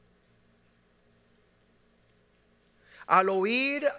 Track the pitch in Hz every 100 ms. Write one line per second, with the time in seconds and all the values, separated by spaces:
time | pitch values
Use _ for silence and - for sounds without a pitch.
0 | _ _ _ _ _ _ _ _ _ _
1 | _ _ _ _ _ _ _ _ _ _
2 | _ _ _ _ _ _ _ _ - -
3 | - 180 190 196 202 247 269 285 285